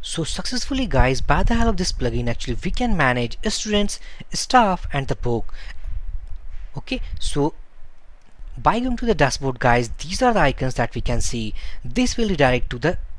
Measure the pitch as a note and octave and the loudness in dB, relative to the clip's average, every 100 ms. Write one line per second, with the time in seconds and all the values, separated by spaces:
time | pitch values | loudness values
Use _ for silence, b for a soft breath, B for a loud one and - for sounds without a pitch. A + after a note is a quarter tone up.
0 | - - D#3 - - B3 - C4 B3 C3 | -6 -4 -4 -4 -2 -2 -2 -2 2 4
1 | B2 C3 - D3 F#3+ A#3 A#3 F#3+ F3+ - | 4 4 2 4 4 4 4 2 0 0
2 | A#2+ A#2 A#2+ A#2 - A#2+ F#3+ - B3 F#3+ | 0 0 0 -2 -2 -2 0 0 2 4
3 | C3+ B2 A#2+ - G#3+ - G#3+ G#3 G3+ - | 4 2 -2 -2 -2 -2 0 2 2 -2
4 | B B B - - B3+ G#3+ F3+ - C#3+ | B B B -6 2 4 4 0 -2 -2
5 | C3+ C#3 B2 A#2 - B B B - - | -2 -2 0 0 0 B B B -4 -4
6 | - - - - - - - - - B3+ | -2 -6 -6 -8 -6 -8 -8 -10 -6 -6
7 | B B - D3+ C#3+ - - - - - | B B 0 2 0 -2 -16 -14 -14 -14
8 | - - - - - - A2+ G#3 B3+ A#3+ | -18 -18 -18 -14 -12 0 2 2 0 -2
9 | A#3 F3 C3+ - C3+ B2 B2+ A#2+ A#2 - | 0 4 2 2 -4 0 4 4 2 -6
10 | D3 F#3+ B3+ G#3+ D3 B2+ C3 - A#2 B2 | -6 0 2 4 2 2 -2 -2 -2 0
11 | A#2+ A#2+ - A#2+ A2 - B B C3 B2 | 0 2 2 0 -2 -4 B B -2 0
12 | B3 - A3 E3+ C3+ B2+ - B2 D3 F#3 | 0 2 0 4 4 4 0 0 0 0
13 | - | -4